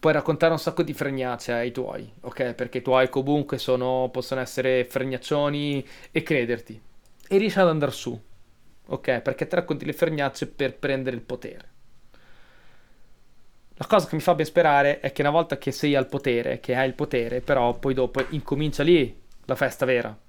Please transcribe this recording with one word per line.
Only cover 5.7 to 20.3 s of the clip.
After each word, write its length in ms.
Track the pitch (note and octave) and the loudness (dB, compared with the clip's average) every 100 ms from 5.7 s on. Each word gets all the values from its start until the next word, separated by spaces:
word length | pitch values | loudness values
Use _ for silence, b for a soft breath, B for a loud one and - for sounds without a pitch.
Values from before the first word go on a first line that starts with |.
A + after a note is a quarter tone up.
| C#3+ C3 B B | -2 -6 B B
e 120 | D#3+ | -4
crederti. 580 | D#3 D3 A#2+ A#2+ - A2 - - - - - | 0 0 2 -2 -6 -18 -18 -20 -20 -20 2
E 80 | G3 | 4
riesci 220 | G#3+ F3+ | 4 4
ad 80 | F3+ | 4
andar 260 | D#3 C#3+ | 4 0
su, 260 | - - A#2 - - - _ - - - | -2 -8 -8 -14 -20 -20 _ -20 -20 -8
ok? 320 | D3 - A#2+ | -4 0 0
Perché 280 | C3+ C3 D#3 | 0 -4 -2
ti 80 | F3 | -2
racconti 300 | F3 C#3+ C3 | -2 -6 -4
le 80 | |
fregnacce 540 | C#3+ E3 D#3 C#3 - D3+ | 0 0 2 -2 -2 -10
per 260 | - C3 - | -2 -4 -2
prendere 400 | C#3+ C3+ C3 A#2+ | -4 -2 -2 -6
il 60 | |
potere. 480 | - B2+ - - - - - - - b b b b b b b b b b - - - - - - - | -8 -10 -10 -14 -20 -20 -20 -20 -20 b b b b b b b b b b -20 -20 -20 -20 -20 -20 -12
La 100 | - | 4
cosa 200 | G#3 D#3 | 4 4
che 80 | D#3+ | 0
mi 60 | |
fa 120 | - E3 | 2 2
ben 100 | D#3 | 2
sperare 540 | - D#3+ C#3+ C#3+ D3 | 4 6 6 4 2
è 120 | C#3 | -4
che 100 | - | 0
una 100 | C#3+ | 2
volta 260 | D#3 E3+ C#3 | 2 0 -2
che 120 | - | -4
sei 240 | - D3 C#3 | -2 2 2
al 120 | C3 | 0
potere, 520 | C#3 C#3 A#2 A#2+ B2+ | -2 0 0 -2 -6
che 160 | - B2+ | -2 0
hai 120 | C3 | 0
il 60 | |
potere, 480 | - D3 B2+ A#2 B2+ | -2 -2 -2 -2 -4
però 320 | - C3+ A#2+ | 0 2 2
poi 200 | A#2+ C#3 | 0 -2
dopo 300 | C3 B2+ C3 C3 | 0 0 0 -2
incomincia 540 | D3+ - C#3+ D3+ - | -4 -4 -2 -2 0
lì 320 | D3 E3+ B2 - - - - | 4 4 4 -4 -18 -18 -6
la 100 | B2+ | 0
festa 300 | C3+ - C3 | -2 0 2
vera 300 | B2 A2 G#2+ _ | 2 0 -10 _